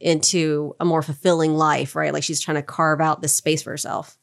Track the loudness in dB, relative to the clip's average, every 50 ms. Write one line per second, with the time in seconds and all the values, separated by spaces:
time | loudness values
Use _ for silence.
0 | 0 0 2 2 2 2 2 2 2 2 0 -2 -2 -4 -4 -2 0 2 2 2
1 | 0 -2 -6 0 2 2 2 4 2 2 2 2 2 2 2 2 -2 -4 -4 -4
2 | -2 -2 -2 -2 -4 -4 -4 -4 -4 -2 -4 -4 -4 -4 -2 0 2 2 2 2
3 | 2 0 0 -2 -2 -2 -2 0 0 0 -2 -2 -4 -8 -10 -8 -6 -6 -6 -6
4 | -8 -10 -16 _